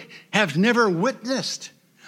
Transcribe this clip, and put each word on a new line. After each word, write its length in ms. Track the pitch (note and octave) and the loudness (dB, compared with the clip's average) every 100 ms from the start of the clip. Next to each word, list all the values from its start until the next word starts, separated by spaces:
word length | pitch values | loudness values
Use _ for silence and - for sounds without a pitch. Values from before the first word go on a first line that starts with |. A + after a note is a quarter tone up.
| - - _ | -8 -20 _
have 240 | G3 G3+ C#3+ | 0 0 2
never 340 | A3 A#3+ A3 | 2 4 2
witnessed 840 | E3 A#3 - A3+ C4 - - - _ _ _ | 2 -2 -4 -6 -4 -4 -10 -14 _ _ _